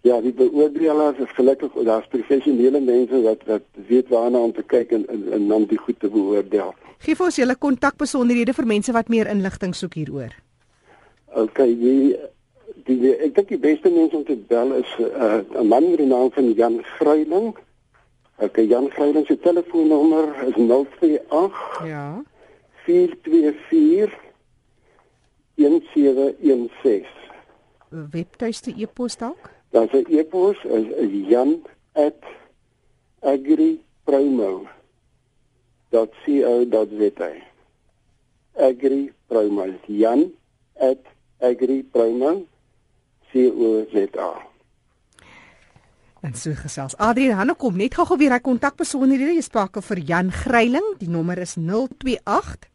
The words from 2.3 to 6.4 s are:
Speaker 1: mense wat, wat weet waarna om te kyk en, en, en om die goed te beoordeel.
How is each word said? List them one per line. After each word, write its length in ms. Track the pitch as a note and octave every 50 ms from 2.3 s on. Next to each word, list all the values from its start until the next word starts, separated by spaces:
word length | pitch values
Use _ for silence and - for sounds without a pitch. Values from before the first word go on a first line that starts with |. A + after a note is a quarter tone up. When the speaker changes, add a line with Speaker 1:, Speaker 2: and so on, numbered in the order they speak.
| C#3+ C3+ - D3+ C3+ A#2 A#2+ C3 C3+ D3
Speaker 1:
mense 420 | C3+ B2+ A#2+ B2 B2+ A#2 B2+ C3
wat, 200 | A2+ A2 A2 - -
wat 160 | - G#2+ G#2 - _ _ - G2 G2
weet 200 | A#2+ B2+ B2 -
waarna 300 | B2 A#2 A#2 A#2+ B2 B2
om 140 | A#2 A#2
te 100 | A2 A2
kyk 280 | G#2 - C3+ B2 A#2 -
en, 140 | A#2+ G#2+ G2+ -
en, 240 | A#2+ G#2+ G2 -
en 200 | G#2 A2 G2+ G#2
om 140 | G#2+ G#2+ G#2+
die 120 | G#2 A2 -
goed 200 | - - A2+ _
te 80 | - G2+
beoordeel. 640 | G#2 G#2+ G2 G2 G#2 G2+